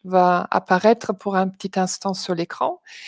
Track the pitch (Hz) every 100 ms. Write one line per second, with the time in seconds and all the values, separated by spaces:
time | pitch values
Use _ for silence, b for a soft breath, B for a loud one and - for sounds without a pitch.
0 | 180 185 180 175 - 185 - 185 214 226
1 | - 190 202 190 190 190 196 190 185 -
2 | 196 190 - 170 170 - 147 359 B B